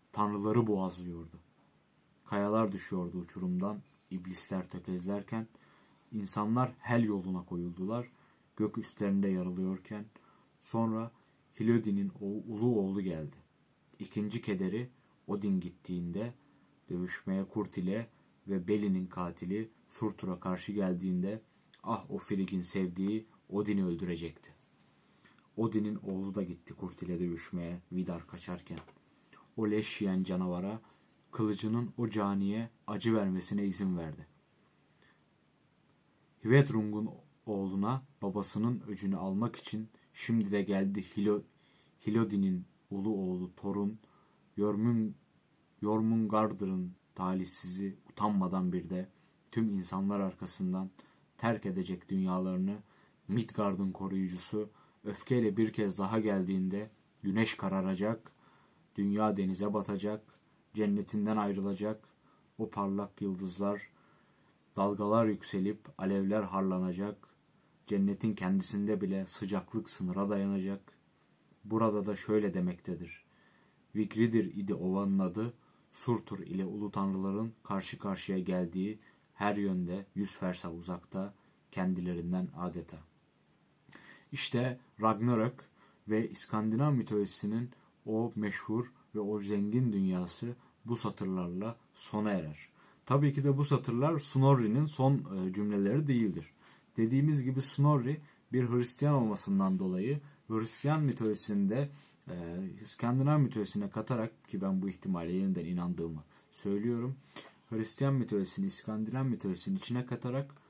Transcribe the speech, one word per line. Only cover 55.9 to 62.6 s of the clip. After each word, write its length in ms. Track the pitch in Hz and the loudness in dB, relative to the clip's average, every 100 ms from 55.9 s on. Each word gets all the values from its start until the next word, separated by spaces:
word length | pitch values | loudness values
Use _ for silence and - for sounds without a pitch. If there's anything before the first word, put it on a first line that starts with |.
| 92 | 0
daha 220 | 98 113 | 0 2
geldiğinde 720 | 107 98 90 95 92 98 107 - _ _ | 2 2 2 0 0 -2 -6 -12 _ _
güneş 340 | 101 101 107 - | 0 2 2 0
kararacak, 760 | 98 95 95 92 104 117 - _ - - _ _ _ - | -2 0 0 0 0 -2 -8 _ -20 -20 _ _ _ -2
dünya 400 | 101 101 107 98 | 0 4 4 2
denize 380 | 95 92 104 | 0 0 0
batacak, 480 | 104 95 98 104 107 - - _ _ _ | 0 -2 -2 -2 -4 -8 -20 _ _ _
cennetinden 640 | 104 104 101 98 107 104 107 | 0 2 2 0 0 2 2
ayrılacak, 720 | 101 98 98 95 104 110 - _ _ _ _ | 0 0 -2 -2 -4 -4 -12 _ _ _ _
o 120 | - | -8